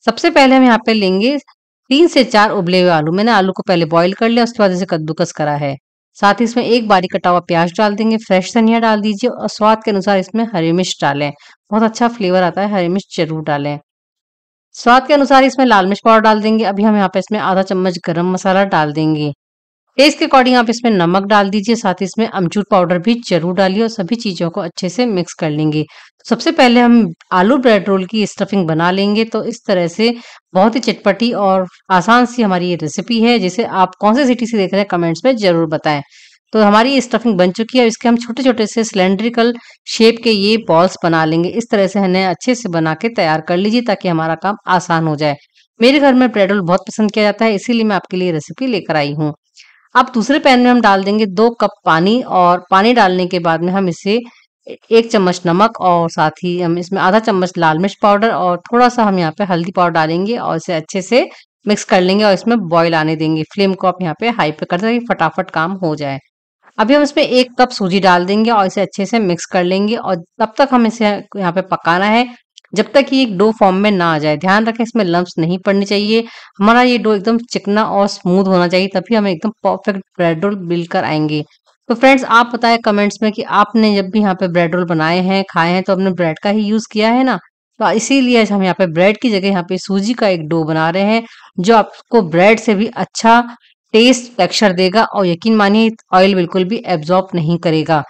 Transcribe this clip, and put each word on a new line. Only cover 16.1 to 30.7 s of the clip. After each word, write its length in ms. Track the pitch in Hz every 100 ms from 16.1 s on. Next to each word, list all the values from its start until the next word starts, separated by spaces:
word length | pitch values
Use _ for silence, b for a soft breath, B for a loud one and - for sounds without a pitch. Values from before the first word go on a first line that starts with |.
| 220
डाल 200 | 220 214
देंगे। 220 | 214 220 208
अभी 180 | 202
हम 120 | 214 208
यहाँ 120 | 190
पे 120 | 196
इसमें 200 | - 214
आधा 220 | 156 185
चम्मच 360 | 190 190 185 175 -
गरम 240 | 165 180
मसाला 320 | 185 196 185
डाल 300 | 196 175 151
देंगे। 380 | 147 156 151 147 143 _ _ _ _ _ -
टेस्ट 220 | 294 285
के 60 | 311
according 300 | 269 247 247
आप 140 | 233
इसमें 220 | 226 240
नमक 320 | 202 170 185
डाल 260 | 202 214 196
दीजिए, 260 | 208 202 233
साथ 180 | 202
ही 120 | 180 190
इसमें 220 | 214 226
अमचूर 380 | 190 175 208 196
पाउडर 280 | 202 175 180
भी 220 | 196 233 -
जरूर 260 | 175 170
डालिए 280 | 185 190 190
और 80 | 226
सभी 260 | 226 170 233
चीजों 340 | 214 170 170
को 120 | 185
अच्छे 280 | 175 - 180
से 160 | 170 247
मिक्स 280 | 190 165
कर 160 | - 160
लेंगे। 360 | 151 156 151 151 B B _ -
सबसे 220 | 240 330
पहले 280 | 330 254 240
हम 340 | 240 240 196 165 _
आलू 260 | 185 196 277
ब्रेड 320 | 247 208 185
रोल 160 | 190 185
की 200 | 220 196
स्टफिंग 400 | - 190 202 160
बना 240 | 160 170
लेंगे। 340 | 190 202 208 226
तो 180 | 185
इस 160 | 208 226 -
तरह 200 | 185 170
से 280 | 170 226 240 B B _
बहुत 220 | 185 214